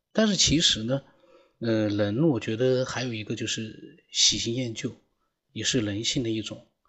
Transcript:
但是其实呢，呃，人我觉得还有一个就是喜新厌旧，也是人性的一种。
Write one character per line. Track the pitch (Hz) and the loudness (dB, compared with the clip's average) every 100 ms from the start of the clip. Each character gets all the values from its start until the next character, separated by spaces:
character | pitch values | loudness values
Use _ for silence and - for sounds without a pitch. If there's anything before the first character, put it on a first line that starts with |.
| _ | _
但 | - 214 | 2 2
是 | 180 | 4
其 | - 151 | 4 4
实 | - 110 | 4 2
呢， | 113 139 - _ _ - _ _ | 0 -4 -4 _ _ -20 _ _
呃， | 113 110 107 | 0 2 2
人 | 104 104 113 165 | 2 0 2 2
我 | 110 | 2
觉 | - 113 | 0 0
得 | 127 127 127 | 2 2 0
还 | 120 | -4
有 | 127 | -4
一 | 110 | -6
个 | 104 117 | -6 -6
就 | 110 | -4
是 | - 107 - - - _ | -4 -8 -12 -20 -20 _
喜 | - - 104 | 2 2 2
新 | 117 123 | -2 -4
厌 | 123 | -4
旧， | 110 117 - _ _ _ _ _ | -6 -8 -10 _ _ _ _ _
也 | 110 | -6
是 | 107 131 | -2 0
人 | 104 101 | 0 -2
性 | 113 143 | -2 -2
的 | 113 | -2
一 | 110 | -4
种。 | 101 - - _ | -6 -12 -16 _